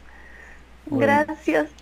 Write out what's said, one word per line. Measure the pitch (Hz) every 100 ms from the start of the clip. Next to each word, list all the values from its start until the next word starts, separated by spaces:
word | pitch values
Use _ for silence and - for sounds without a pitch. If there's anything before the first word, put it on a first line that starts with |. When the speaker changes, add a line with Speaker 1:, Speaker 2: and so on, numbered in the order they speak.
| - - - - - - - - 302
Speaker 1:
Bueno. | 277 277 285 302
Speaker 2:
Gracias. | 302 - 311 302 -